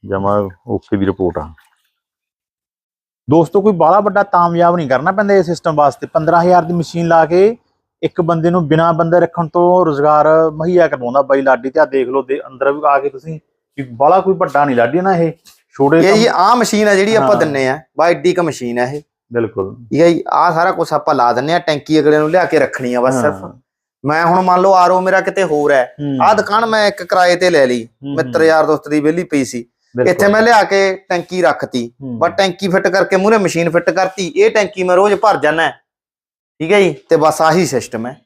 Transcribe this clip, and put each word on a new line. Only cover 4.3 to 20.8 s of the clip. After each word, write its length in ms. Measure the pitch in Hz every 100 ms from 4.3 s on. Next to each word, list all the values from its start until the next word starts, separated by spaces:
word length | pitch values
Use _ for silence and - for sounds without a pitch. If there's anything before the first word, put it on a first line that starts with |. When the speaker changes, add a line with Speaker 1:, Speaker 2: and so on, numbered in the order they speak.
| 180 175 170 170 175
Speaker 1:
ਨਹੀਂ 120 | 147
ਕਰਨਾ 240 | 127 160
ਪੈਂਦਾ 220 | 196 202
ਇਸ 120 | 196 170
ਸਿਸਟਮ 280 | 170 175 151
ਵਾਸਤੇ। 300 | 147 - 135
ਪੰਦਰਾਂ 360 | 165 156 170
ਹਜ਼ਾਰ 200 | 170 180
ਦੀ 120 | 165
ਮਸ਼ੀਨ 340 | 175 160 170 170
ਲਾ 180 | 165 160
ਕੇ 300 | 175 202 233 _ _ _ _
ਇੱਕ 180 | 160 -
ਬੰਦੇ 300 | 165 170 160
ਨੂੰ 180 | 180 156
ਬਿਨਾਂ 240 | 156 165
ਬੰਦੇ 280 | 165 165 175
ਰੱਖਣ 280 | 170 - 165
ਤੋਂ 380 | 175 175 180 170
ਰੁਜ਼ਗਾਰ 640 | 143 147 151 151 160 160
ਮੁਹੱਈਆ 380 | 156 165 180 160
ਕਰਵਾਉਂਦਾ 340 | 139 120 131
ਬਾਈ 200 | 131 139
ਲਾਡੀ। 280 | 135 123 127
ਤੇ 100 | 156
ਆਹ 60 | 151
ਦੇਖ 220 | 135 123
ਲਓ, 140 | 135
ਦੇ 180 | 131 139 127
ਅੰਦਰ 260 | 131 139
ਵੀ 80 | 143 151
ਆ 120 | 143
ਕੇ 100 | 139
ਤੁਸੀਂ, 320 | 135 156 160 _ _ _ -
ਵੀ 40 |
ਬਾਹਲਾ 380 | 131 117 143 185
ਕੋਈ 140 | 185
ਵੱਡਾ 300 | 185 180 143
ਨਹੀਂ 120 | 147 120
ਲਾਡੀ 240 | 117 156
ਨਾ 160 | 190 180
ਇਹ, 160 | 165 156 _ _ _ -
ਛੋਟੇ 220 | 202 165
Speaker 2:
ਇਹ 100 | 180
Speaker 1:
ਕੰਮ 80 | 214
Speaker 2:
ਜੀ 100 | 226
ਆਹ 300 | - 196 247
ਮਸ਼ੀਨ 320 | 226 208 214
ਆ 60 |
ਜਿਹੜੀ 200 | 196 202
ਆਪਾਂ 140 | 220 135
Speaker 1:
ਹਾਂ। 80 | 202
Speaker 2:
ਦਿੰਨੇ 320 | 156 139 131
ਆ, 120 | 135 - -
ਬਾ 120 | 165
ਐਡੀ 240 | 165 156
ਕੁ 100 | 180
ਮਸ਼ੀਨ 360 | 170 131 120 120
ਆ 60 |
ਇਹ। 180 | 123 147 147 _ _
Speaker 1:
ਬਿਲਕੁਲ। 420 | 120 113 110 95 113 117
Speaker 2:
ਠੀਕ 100 | 139
ਹੈ 80 | 170
ਜੀ, 160 | 165 -
ਆਹ 240 | - 165
ਸਾਰਾ 200 | 165 175
ਕੁਛ 200 | 180